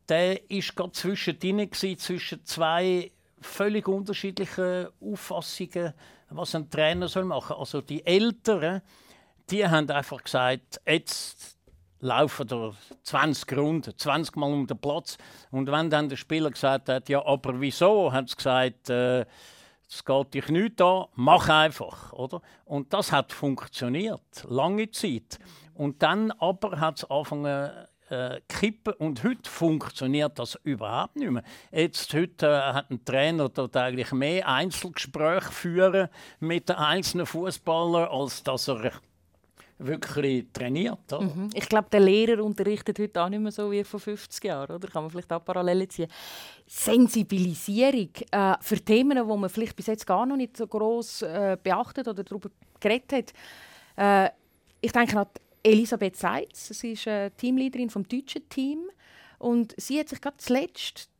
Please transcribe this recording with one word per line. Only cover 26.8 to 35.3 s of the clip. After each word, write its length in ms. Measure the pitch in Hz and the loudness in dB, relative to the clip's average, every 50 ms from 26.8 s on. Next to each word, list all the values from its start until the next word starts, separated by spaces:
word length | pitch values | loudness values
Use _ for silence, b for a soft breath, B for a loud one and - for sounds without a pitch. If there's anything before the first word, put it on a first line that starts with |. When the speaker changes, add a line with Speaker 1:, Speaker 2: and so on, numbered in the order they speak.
| 160 160 151 - - | 0 -2 -2 -4 -6
Speaker 1:
angefangen, 680 | - 139 147 151 - 151 147 147 143 143 139 143 143 - - - - _ _ _ - | -4 -2 -2 -2 -2 -4 -4 -2 -2 -2 -2 -4 -6 -8 -12 -18 -20 _ _ _ -10
äh, 300 | 135 123 127 123 127 - - - | -8 -6 -6 -6 -8 -10 -12 -10
kippen. 460 | - - 196 220 214 - - 214 202 | -6 -2 -2 -2 -2 -4 -8 -8 -6
Und 300 | - 156 160 143 117 - | -4 -4 -4 -4 -2 -2
heute 240 | 233 254 - - - | -2 -2 -4 -8 -12
funktioniert 920 | - - 165 165 160 147 - - - - 139 131 139 147 151 143 - - | -6 0 2 2 2 2 -2 -6 -8 -6 -2 -2 0 0 0 -2 -2 -6
das 180 | 120 - - - - | -8 -8 -10 -8 -6
überhaupt 520 | 151 139 104 110 104 113 139 180 - - | -6 -4 -4 -4 -4 -4 -4 -4 -4 -4
nicht 140 | 294 277 185 | -6 -4 -2
mehr. 140 | 127 117 - B B B B B | -4 -4 -6 B B B B B
Jetzt, 400 | B 160 165 165 - - - - 147 | B 0 0 0 0 -6 -8 -2 0
heute, 320 | 151 180 175 - - 165 147 | 0 0 0 -2 0 2 4
äh, 260 | 147 143 139 135 127 | 4 4 2 0 0
hat 160 | 139 - - | -2 -4 -4
ein 160 | 131 117 - | -6 -8 -4
Trainer 440 | - 127 135 143 156 170 160 143 127 | 0 2 2 2 2 2 2 0 -2
dort 280 | - - 131 117 - 131 | -2 -2 -4 -2 0 0
eigentlich 340 | 123 127 123 127 117 - 139 | 0 0 -2 -4 -4 -2 -2
mehr 340 | 127 139 147 175 185 185 - | -2 0 0 0 0 0 2
Einzelgespräche 1040 | 131 131 170 190 - - - 180 160 - - 135 - 147 151 160 | 2 2 2 0 -4 -6 -8 -8 -8 -8 -10 -8 -4 -2 0 2